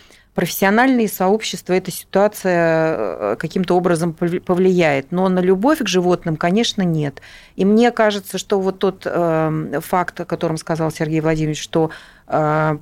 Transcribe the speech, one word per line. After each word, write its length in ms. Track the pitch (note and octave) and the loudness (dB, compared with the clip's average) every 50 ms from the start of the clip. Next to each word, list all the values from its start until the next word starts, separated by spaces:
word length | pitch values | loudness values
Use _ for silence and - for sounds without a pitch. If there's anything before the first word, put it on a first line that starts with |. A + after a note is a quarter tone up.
| - - - _ _ _ _ | -16 -20 -20 _ _ _ _
профессиональные 720 | - F3+ D#3+ - - G3 G3 G#3 A3+ B3+ C4+ C4 A#3+ A3 G3 | -4 -4 -4 -2 0 2 2 4 4 4 4 4 2 0 -2
сообщества 640 | - - F#3+ F#3 G#3 G#3+ - - - F3 - - F3+ | -2 0 0 2 2 0 0 -6 -10 -8 -4 -2 -2
эта 180 | F#3 F#3 F#3 | 0 -2 -4
ситуация, 1040 | - - - - - F#3+ G3+ G#3+ G#3+ - - F#3 F3+ E3+ E3+ E3 D#3+ D#3+ D#3+ D#3+ D#3+ | -8 -10 -10 -2 2 2 2 2 0 -2 -2 0 2 2 2 2 2 2 2 0 0
э, 400 | G2 A2 F#2+ D#2 B1 G2 G2+ A2 - | -2 -4 -4 -4 -4 -2 -2 -2 -2
каким-то 340 | - D#3 - G3 F3+ - F3 | -4 -4 -4 -2 0 2 2
образом 380 | F3+ F3 F#3 F3 D#3 E3+ F3 D#3 | 2 2 2 2 0 0 -4 -4
повли-, 260 | - F3 E3+ F3 F3+ | -4 -4 -4 -4 -4
повлияет. 720 | - - F3+ F3+ F#3+ F#3 F#3 F3 E3+ D3+ C#3+ C3+ C3+ - | -2 -2 0 2 4 4 4 4 4 2 2 0 -2 -2
Но 180 | F3+ F3+ F#3+ F#3+ | -2 -2 0 0
на 100 | F#3 F3+ | 2 2
любовь 380 | F3+ F#3 F#3+ F#3 G#3 C#4+ D#4 D4+ | 2 2 2 2 2 2 0 0
к 100 | B3 F#3+ | 0 -2
животным, 480 | F3+ F#3 F3 F3+ F3+ F3 - E3+ D#3+ | 0 0 2 2 0 0 -2 -4 -4
конечно, 460 | - - F3 F#3 A3 A#3+ - - G#3+ F#3 | -2 0 0 0 0 0 0 -2 -2 -2
нет. 400 | F3 E3 D#3 D3 C#3+ - - - - - - - - _ | 0 0 -2 -2 -4 -6 -10 -16 -20 -20 -20 -20 -14 _
И 80 | - F#3 | -2 2
мне 260 | G3 G#3+ A3 A#3+ A#3+ | 4 4 4 4 4
кажется, 460 | A#3 - A3 G#3+ G3+ G3+ F#3+ - - | 2 2 2 0 0 -2 -6 -8 -8
что 240 | F#3 - - G#3 F#3+ | -8 -4 -2 -2 0
вот 180 | F#3+ F#3+ F#3 F#3+ | 0 -2 -2 0
тот, 240 | - F#3+ F#3+ - - | -2 -2 -2 -4 -6
э, 720 | - - E3+ F3 E3 D#3+ D#3+ D#3+ D#3 D#3 D#3 D#3 - B2 D3 E3 | -4 -2 0 0 0 0 0 0 0 -2 -2 -4 -4 -6 -6 -4
факт, 380 | - - F3+ F3 - - - | -2 -2 -2 -2 -2 -6 -10
о 60 | E3+ | -8
котором 320 | - E3+ D#3 F3+ E3 D#3+ D#3 | -8 -6 -4 -4 -4 -4 -4
сказал 340 | - - E3 D#3 D#3+ D#3 D#3 | -6 -6 -4 -2 -2 -4 -4
Сергей 280 | - E3 D#3 D#3+ D#3+ | -4 -4 -2 -2 0
Владимирович, 400 | D3+ D#3+ D#3+ D#3 D#3 D3+ D3+ - | 0 0 0 0 -2 -2 -4 -6
что, 300 | - - - E3 D#3+ D#3 - - - - - - _ - | -8 -4 -2 0 0 -2 -4 -10 -20 -20 -20 -20 _ -4
э, 500 | - D3+ D3+ D3+ D3+ D#3 D#3 D#3 D3+ D3 | -2 0 0 0 0 0 0 0 -2 -4